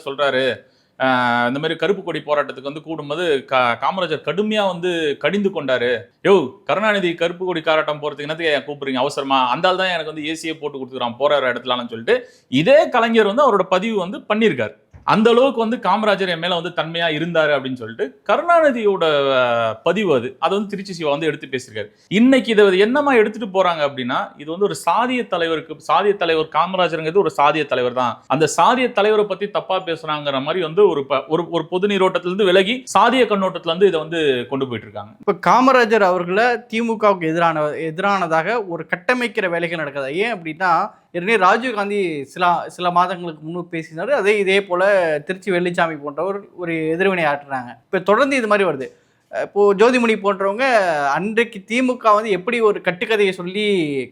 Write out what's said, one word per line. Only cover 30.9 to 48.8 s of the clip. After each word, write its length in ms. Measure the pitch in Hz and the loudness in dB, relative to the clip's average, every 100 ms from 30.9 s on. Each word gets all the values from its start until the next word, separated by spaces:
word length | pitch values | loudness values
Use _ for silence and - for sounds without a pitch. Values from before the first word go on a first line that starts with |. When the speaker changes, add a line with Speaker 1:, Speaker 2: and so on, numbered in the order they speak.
| 151 135 | 4 0
Speaker 1:
ப-, 180 | 135 143 | -2 0
ஒரு, 200 | 160 165 | -2 -2
ஒரு 180 | 165 151 | -4 -4
பொது 180 | 180 208 | -2 0
நீரோட்டத்துல 400 | 196 185 180 175 | 2 2 2 -2
இருந்து 180 | 190 | 0
விலகி 400 | 196 185 196 254 - 190 | 4 4 2 -2 0 4
சாதிய 260 | 233 254 | 4 4
கண்ணோட்டத்துல 420 | 214 202 185 170 170 | 2 2 -2 -4 -4
இருந்து 200 | 170 202 | 2 2
இதை 140 | 165 | 2
வந்து 460 | 156 165 151 123 120 | -2 0 0 0 -2
கொண்டு 200 | 139 135 | -4 -4
போயிட்டு 200 | 113 110 | -6 -10
இருக்காங்க. 220 | 104 104 - | -14 -16 -8
Speaker 2:
இப்ப 260 | - 175 175 | -6 0 2
காமராஜர் 520 | 214 262 254 226 220 | 4 6 4 4 4
அவர்களை 640 | 190 180 175 190 247 233 - | 4 2 0 0 0 0 -4
தி 160 | 220 | -4
மு 140 | 233 220 | -4 0
கவுக்கு 300 | 208 190 160 | 2 2 0
எதிரான, 380 | 165 170 156 151 | 2 2 2 -2
எதிரானதாக 1000 | 131 160 160 202 196 170 160 170 240 196 | -4 -6 -4 -2 0 0 0 0 -4 -4
ஒரு 180 | 165 160 185 | -8 -6 -4
கட்டமைக்கிற 520 | - 247 233 220 190 | -2 -2 -2 -2 -2
வேலைகள் 300 | 170 170 165 | -2 -4 -4
நடக்குது. 380 | 147 139 135 165 | -6 -6 -6 -4
ஏன் 180 | 226 | -4
அப்படின்னா, 560 | 208 160 151 185 165 208 - _ | -6 -10 -4 0 2 0 -8 _
ஏற்கனவே 320 | 175 180 226 | -6 0 4
ராஜீவ்காந்தி 800 | 185 233 254 208 202 208 180 147 | 4 4 0 -4 -2 -2 -2 -4
சில, 420 | 135 170 180 165 127 | -10 -2 0 0 -2
சில 240 | 165 175 | -6 0
மாதங்களுக்கு 540 | 175 180 180 175 156 | 2 0 -2 -8 -10
முன்பு 220 | 156 175 175 | -10 -10 -8
பேசினாரு. 400 | 165 156 160 214 | -10 -10 -8 -2
அதே 280 | 277 196 214 | 0 2 2
இதே 260 | 190 196 | 2 0
போல 320 | 196 175 196 196 170 151 | 0 0 4 4 2 -2
திருச்சி 260 | 147 190 208 | -4 -8 -2
வெள்ளிச்சாமி 500 | 175 180 180 165 156 | -2 0 0 -2 -2
போன்றவர் 380 | 143 143 185 196 - - | -8 -6 -4 -6 -10 -10
ஒரு 320 | 170 165 156 | -6 -4 -2
எதிர்வினை 360 | 165 190 180 | 0 0 2
ஆற்றுறாங்க. 440 | 156 143 139 135 123 - | 0 -2 -4 -8 -8 -16
இப்ப 140 | _ 185 | _ -2
தொடர்ந்து 380 | 180 214 277 269 | 2 2 2 0
இது 100 | 220 | 0
மாதிரி 220 | 202 185 | 2 2
வருது. 180 | 139 | -2